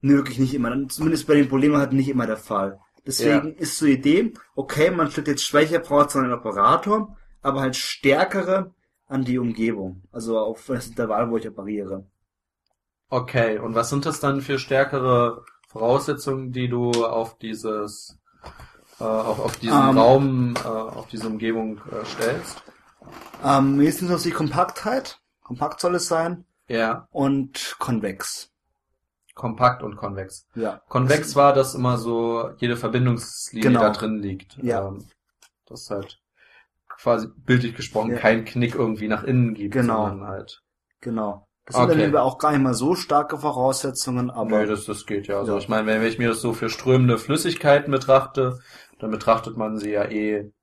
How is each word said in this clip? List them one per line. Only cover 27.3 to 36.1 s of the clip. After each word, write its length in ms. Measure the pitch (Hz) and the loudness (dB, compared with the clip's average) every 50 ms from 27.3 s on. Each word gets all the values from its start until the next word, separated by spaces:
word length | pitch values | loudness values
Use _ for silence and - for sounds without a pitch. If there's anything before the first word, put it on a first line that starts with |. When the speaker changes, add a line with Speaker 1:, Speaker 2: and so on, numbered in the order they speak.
| 139 139 135 135 _ - - - - - | 2 0 -2 -4 _ -10 -10 -10 -8 -8
Speaker 1:
konvex. 720 | - - 123 110 101 101 95 98 - - - - - _ _ _ _ _ _ _ _ _ _ _ _ _ _ _ _ _ _ | -4 -4 -2 -2 -2 -4 -8 -8 -10 -10 -10 -12 -14 _ _ _ _ _ _ _ _ _ _ _ _ _ _ _ _ _ _
Speaker 2:
Kompakt 480 | - - 120 110 - 123 123 123 - - | -8 -8 -8 -2 2 2 2 2 2 -8
und 140 | 104 101 | -12 -10
konvex. 500 | - - 101 101 95 95 95 - - _ _ _ | -8 -8 -8 -8 -8 -10 -12 -14 -20 _ _ _
Speaker 1:
Ja. 260 | 117 113 107 95 - _ _ | -6 -6 -6 -6 -8 _ _
Speaker 2:
Konvex 400 | - 127 131 131 147 156 156 156 | 0 0 4 4 2 2 2 0
Speaker 1:
Das 80 | 135 | 2
Speaker 2:
war 160 | 143 143 143 139 | 6 6 6 8
das 220 | 135 131 131 - | 6 2 2 0
immer 240 | 139 123 123 123 117 | -2 0 0 0 0
so, 520 | 113 117 117 117 117 117 117 117 113 - - _ | -2 -2 -2 0 0 0 -2 -2 -4 -6 -8 _
jede 180 | - 120 120 | -2 -2 -2
Verbindungslinie 920 | 117 - 110 113 123 127 127 120 117 - - - - - - - 113 110 135 | -2 -4 -2 0 2 2 2 2 0 -2 -10 -12 -12 -14 -10 -8 0 4 4
Speaker 1:
Genau. 100 | 127 120 | 6 6
Speaker 2:
da 100 | 113 107 | 6 4
drin 300 | 107 - 113 110 110 107 | 2 0 -4 -4 -4 -4
liegt. 360 | 101 98 95 95 - _ - 120 120 | -4 -6 -8 -8 -12 _ -16 -8 -4
Speaker 1:
Ja. 260 | 120 117 113 98 98 | -2 -2 -2 -4 -6
Speaker 2:
Ähm, 160 | 95 95 - - _ _ _ _ _ _ _ _ _ _ _ | -10 -12 -16 -20 _ _ _ _ _ _ _ _ _ _ _
das 240 | _ 120 - - - | _ -20 -20 -12 -10
halt 280 | 104 101 95 - | -8 -8 -8 -12